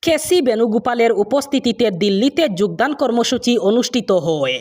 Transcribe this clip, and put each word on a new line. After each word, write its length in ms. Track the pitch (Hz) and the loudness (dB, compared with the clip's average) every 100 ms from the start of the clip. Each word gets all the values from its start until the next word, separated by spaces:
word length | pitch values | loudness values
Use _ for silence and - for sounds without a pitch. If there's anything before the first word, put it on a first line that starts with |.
কেসি 360 | - 311 - 359 | 0 -2 2 0
বেণুগোপালের 680 | 254 220 233 214 - 240 233 | 2 0 0 0 -2 0 2
উপস্থিতিতে 720 | 202 208 277 269 269 247 - 233 | 2 0 0 0 -2 0 0 -2
দিল্লিতে 520 | 175 208 196 262 - 311 180 | 0 0 2 0 2 -2 0
যোগদান 360 | 202 165 254 | -2 0 -4
কর্মসূচি 600 | 294 262 233 233 247 247 240 | 0 -2 0 0 -2 0 0
অনুষ্ঠিত 500 | 180 226 240 247 - 185 | 2 2 0 -4 0 0
হয়। 340 | 160 156 131 127 | 0 -2 -2 -4